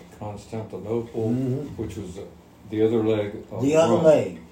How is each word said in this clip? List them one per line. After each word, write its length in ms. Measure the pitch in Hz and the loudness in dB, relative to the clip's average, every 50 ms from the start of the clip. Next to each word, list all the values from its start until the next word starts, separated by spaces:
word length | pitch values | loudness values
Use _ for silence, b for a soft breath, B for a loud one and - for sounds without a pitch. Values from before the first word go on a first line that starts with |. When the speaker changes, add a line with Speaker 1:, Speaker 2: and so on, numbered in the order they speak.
| - - - | -18 -20 -16
Speaker 1:
Constantinople, 1120 | - 104 104 101 92 - - 117 110 104 - - 92 95 104 113 120 117 - - 117 113 113 | -14 -12 -12 -12 -12 -14 -12 -10 -10 -10 -10 -12 -10 -6 -4 -4 -4 -4 -4 -6 -4 -2 0
Speaker 2:
Mm-hmm. 520 | 123 127 135 127 127 135 - - - - | 0 0 0 -2 -2 -4 -6 -8 -8 -8
Speaker 1:
which 160 | 110 - - | -8 -8 -8
was 180 | 107 98 90 87 | -10 -12 -12 -12
the, 100 | - - - - - - - - - - 107 | -14 -14 -16 -18 -20 -20 -20 -20 -20 -14 -6
the 120 | 107 107 110 | 0 2 2
other 200 | 113 117 113 107 | 4 4 2 2
leg 320 | 110 110 107 104 101 - - - - | 2 2 0 0 -4 -6 -10 -12 -10
of 100 | 107 101 | -6 -2
Speaker 2:
The 140 | 123 139 156 | 0 2 4
other 180 | 160 165 165 175 | 4 4 6 4
Speaker 1:
Rome. 80 | 170 165 | 6 6
Speaker 2:
leg. 340 | 160 151 131 104 92 85 - - - | 6 6 6 4 -2 -6 -12 -16 -20